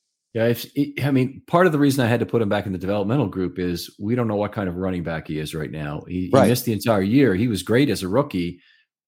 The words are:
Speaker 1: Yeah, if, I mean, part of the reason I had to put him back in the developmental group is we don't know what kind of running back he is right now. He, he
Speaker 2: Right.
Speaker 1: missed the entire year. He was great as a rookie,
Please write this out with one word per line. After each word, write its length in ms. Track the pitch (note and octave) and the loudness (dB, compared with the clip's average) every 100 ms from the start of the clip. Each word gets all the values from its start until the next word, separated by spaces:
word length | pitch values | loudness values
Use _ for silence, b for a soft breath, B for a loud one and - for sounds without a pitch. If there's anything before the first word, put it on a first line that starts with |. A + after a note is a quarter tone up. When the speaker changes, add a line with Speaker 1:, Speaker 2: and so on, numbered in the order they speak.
| _ _ _ | _ _ _
Speaker 1:
Yeah, 140 | A2+ A#2 | -2 0
if, 220 | A#2 - - C#3+ - | 0 -4 -4 -4 -2
I 80 | C#3 | 0
mean, 320 | C3+ B2+ - - | 2 0 -4 -2
part 180 | E3+ F3+ | 2 4
of 60 | |
the 60 | D3+ | 4
reason 260 | C#3+ C3+ | 2 4
I 40 | A#2 | 2
had 120 | A#2 | 2
to 60 | G#2+ | 0
put 160 | A#2 | 0
him 80 | G#2 | 0
back 160 | G#2 G2+ | -2 -2
in 60 | |
the 60 | F2 | -4
developmental 500 | F#2 G#2 G2 C#3 G2+ | -2 -2 0 0 0
group 300 | F#2 F2+ - | -2 -4 -2
is 380 | F2+ E2+ - - | -4 -4 -8 -10
we 160 | G#2 | -4
don't 140 | B2 A2+ | -2 0
know 80 | G#2 | -2
what 160 | G#2 | -2
kind 160 | - G2 | -4 -4
of 80 | E2+ | -4
running 260 | F#2+ F2+ | -4 -4
back 240 | E2 D#2+ - | -4 -6 -6
he 120 | D2+ | -8
is 160 | D2+ | -6
right 160 | D#2+ D2 | -8 -8
now. 340 | D#2 D2 D2+ - | -8 -8 -10 -8
He, 200 | F2+ F2+ | -6 2
he 40 | |
Speaker 2:
Right. 160 | C3 G#2+ | 4 4
Speaker 1:
missed 180 | B2 - | 2 0
the 80 | |
entire 280 | G#2 A#2+ G#2 | -2 0 2
year. 320 | G2 B2+ C3 | 2 4 4
He 140 | F#2 B2 | 4 0
was 140 | F#2+ | -2
great 260 | F2 A#2 C#3+ | 0 2 2
as 140 | F#2 | 0
a 60 | F#2 | -2
rookie, 520 | A2 C#3+ F#2 E2+ E2 b b b _ | 0 0 -2 -4 -8 b b b _